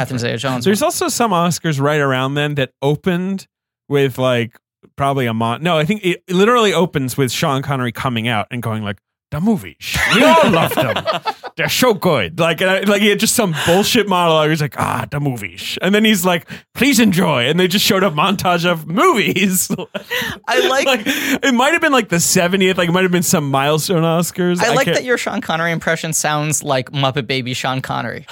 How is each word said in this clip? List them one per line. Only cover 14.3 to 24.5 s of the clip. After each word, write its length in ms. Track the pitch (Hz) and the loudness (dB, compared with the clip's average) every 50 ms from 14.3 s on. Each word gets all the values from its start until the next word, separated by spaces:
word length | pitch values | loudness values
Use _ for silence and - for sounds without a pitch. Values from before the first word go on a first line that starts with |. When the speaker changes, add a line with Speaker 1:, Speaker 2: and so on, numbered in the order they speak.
| 160 160 151 151 | 4 4 2 2
Speaker 1:
He's 120 | 156 156 | 0 0
like, 140 | 151 143 - - | -2 -4 -4 -4
"Ah, 260 | - - - - - - | -4 -2 -2 -4 -6 -6
the 100 | - 147 | -4 -4
movies." 580 | 143 143 127 117 104 90 85 - - - - - | -2 -2 -4 -4 -8 -12 -12 -12 -12 -10 -8 -4
And 120 | - 180 202 | 0 2 2
then 100 | 208 220 | 4 4
he's 220 | 220 214 185 170 | 4 4 2 2
like, 240 | 190 175 170 - - - - - _ - | 0 0 0 -2 -8 -16 -18 -18 _ -4
"Please 260 | - 226 277 277 208 | 0 2 2 4 4
enjoy." 460 | 240 214 185 156 185 175 147 127 120 131 | 4 4 4 2 2 2 2 2 0 2
And 120 | 156 175 | 2 2
they 80 | 185 185 | 2 2
just 180 | 170 208 - | 2 2 2
showed 180 | - 208 190 185 | 2 2 2 2
a 60 | 202 | 2
montage 560 | 156 151 156 202 208 - - 185 175 175 165 | 2 2 2 2 0 0 0 0 0 2 2
of 220 | 180 175 170 156 151 | 0 -2 -2 -4 -4
movies. 840 | 160 214 330 381 339 226 170 143 - 180 196 196 185 180 - - 185 175 170 - - 196 - - | 0 2 2 4 4 2 0 0 0 0 0 0 0 -2 -2 -4 -4 -6 -6 -8 -12 -12 -10 -8
<laughs> 380 | 466 508 494 - - - - - | -6 -6 -6 -6 -8 -8 -6 -2
Speaker 2:
I 200 | 233 254 254 - | 0 0 2 2
like 180 | 262 269 - | 2 0 2
Speaker 1:
Like, 160 | 277 262 226 208 | 2 0 0 0
it 480 | - 269 294 277 269 277 - - 269 254 | -2 -4 -4 -2 -4 -2 0 0 2 2
might 200 | 233 247 285 330 | 2 2 2 2
have 80 | 339 | 2
been, 100 | 330 311 285 | 2 2 2
like, 160 | 254 226 - | 2 2 0
the 100 | - 170 | 0 0
seventieth, 580 | 165 - - 190 175 175 185 196 190 185 185 175 | 0 2 2 2 2 2 2 2 2 2 2 2
like, 120 | 180 170 | 0 2
it 20 | |
might 120 | 165 185 190 | 2 2 2
have 80 | 185 | 2
been 120 | 175 175 170 | 2 2 2
some 260 | - - 175 147 139 | 2 0 0 0 0
milestone 520 | 135 135 135 147 151 160 151 - 196 160 160 | 0 0 2 2 0 0 0 0 0 2 2
Oscars. 580 | 165 160 170 175 - - - 180 175 | 2 2 0 0 -2 -2 -2 -2 0